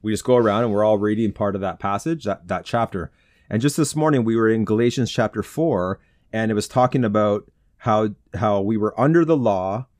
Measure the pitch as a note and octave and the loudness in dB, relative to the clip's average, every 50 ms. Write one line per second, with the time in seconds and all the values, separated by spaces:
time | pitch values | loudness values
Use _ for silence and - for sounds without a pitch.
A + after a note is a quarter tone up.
0 | - G#2+ G#2+ - - - B2 B2 A#2 A2 G2+ A2 B2 A#2 G2+ G#2 G#2+ G#2+ A2 G2+ | -4 -4 -4 -4 0 2 2 4 4 4 2 2 0 0 0 2 2 2 2 2
1 | G#2 G#2 G#2+ G#2+ A2+ G#2 - - G#2+ G2+ G2 G2 G2 F#2 E2+ - - G2+ G2+ G2+ | 2 0 0 0 -2 -2 -2 -2 -2 -2 -2 -2 -4 -6 -6 -6 -4 -4 -4 -4
2 | - D#3+ E3 D#3 - G#2 F#2+ - E2+ F2+ G2 F2 - - - A#2 A2+ - - F#2 | -4 -4 -6 -4 -4 -6 -6 -6 -6 -8 -8 -6 -6 -4 -2 -2 -2 -2 -4 -8
3 | D#2+ - _ _ _ _ _ _ _ _ G#2 A2 A#2 C#3+ - - D#3 - - D3+ | -8 -10 _ _ _ _ _ _ _ _ -4 0 0 0 0 0 -2 -2 0 0
4 | D#3 D#3 D3+ C3 A2+ A2+ A2+ A2+ A2+ A2 A2+ A2+ G#2+ G2+ G#2+ A2 A#2+ B2 - C3+ | 0 2 2 2 2 0 0 2 2 2 2 2 0 0 0 2 2 0 0 -2
5 | A#2 G#2 - - A2+ G#2+ - G#2+ G2+ - - - D#3+ E3 B2 F#2 F2+ F2+ G2 - | -4 -2 0 -2 -2 -2 -2 -6 -10 -8 -4 -4 -2 0 0 -2 -2 -4 -6 -8
6 | _ _ _ _ _ _ - A2 A2+ A2 A2 G#2 G2+ - - C3+ B2+ B2+ - C3+ | _ _ _ _ _ _ -4 -2 -2 0 0 -2 -2 -2 0 2 2 2 2 0
7 | B2 A2 G#2 G#2+ G#2+ G#2 G#2 G#2 - _ _ _ _ _ _ _ - A2+ G#2+ G#2+ | 0 2 2 2 2 2 0 -2 -4 _ _ _ _ _ _ _ -2 0 2 2
8 | A2 G#2+ G2+ _ _ _ - F2+ A2+ G#2+ G#2 G2+ G2 G2+ A2 G#2+ G#2 G#2+ - - | 2 0 -4 _ _ _ -8 -2 0 0 0 0 0 0 0 0 -2 -2 0 2
9 | B2 D3 D#3+ E3+ E3 D#3 E3 C#3+ A#2+ A2 G2+ F#2 F#2 F#2+ G2 A#2 C3 _ _ | 2 4 4 4 4 4 2 2 2 0 0 0 -2 -4 -6 -6 -8 _ _